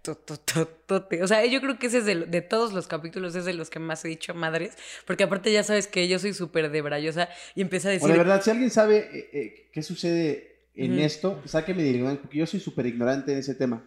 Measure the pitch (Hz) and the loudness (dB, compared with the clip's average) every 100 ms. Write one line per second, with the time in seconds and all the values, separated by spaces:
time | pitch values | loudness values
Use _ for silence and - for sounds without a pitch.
0 | - 147 - 147 - 165 160 - - 196 | -12 -12 -12 -10 -4 -2 -2 -4 -4 -2
1 | 190 170 185 220 240 262 269 233 247 247 | -2 -2 2 4 4 2 0 -2 0 2
2 | 208 170 165 170 170 220 233 190 - 160 | 2 0 0 -2 0 0 0 -2 -6 -8
3 | 165 190 180 175 175 175 160 160 165 160 | -8 -8 -6 -6 -6 -6 -8 -8 -6 -6
4 | 170 160 - 170 160 160 190 - - - | -6 -8 -8 -4 -2 -2 -4 -10 -16 -16
5 | - 185 190 190 220 208 208 208 202 185 | -6 0 2 2 2 2 4 0 2 0
6 | 180 185 196 180 170 165 156 151 147 147 | 2 2 0 -4 -2 0 0 0 -2 -2
7 | 156 160 175 - - - 185 180 180 185 | -2 -2 -2 -4 -12 -4 -2 0 0 2
8 | 147 165 175 196 220 226 254 226 214 214 | 6 6 6 4 4 2 2 4 6 6
9 | - - - 147 - - _ - 156 170 | 4 -8 -8 -6 -6 -10 _ -10 -8 -4
10 | 175 170 160 143 - _ _ - 127 131 | 0 2 2 -2 -6 _ _ -6 0 2
11 | 151 151 185 196 - 160 160 185 147 123 | 2 0 -4 -4 -4 -2 0 0 2 2
12 | 131 143 - 147 160 196 165 - 120 117 | 0 -2 -4 -2 -2 -2 -4 -2 -2 0
13 | 120 139 135 139 135 127 131 117 | 0 0 0 -2 -2 -2 -2 -2